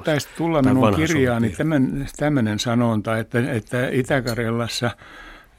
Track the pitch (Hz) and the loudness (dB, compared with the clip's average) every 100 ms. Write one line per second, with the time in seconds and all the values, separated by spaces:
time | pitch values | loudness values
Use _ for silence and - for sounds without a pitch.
0 | 131 147 - - 165 160 131 131 127 98 | 0 -2 -4 -4 -2 2 4 4 4 4
1 | 156 160 131 117 113 - 151 151 127 139 | 2 2 2 2 0 0 0 2 2 -2
2 | 135 - 147 143 110 104 127 120 120 110 | -6 -4 0 2 0 -2 0 2 2 0
3 | 101 110 113 120 123 117 - 123 127 139 | 0 -2 -2 -2 0 -2 -2 -4 -2 0
4 | 131 139 123 117 113 117 117 - 120 - | 0 0 -2 -2 -2 -2 -4 -2 -4 -4
5 | - - - - - | -14 -20 -20 -20 -20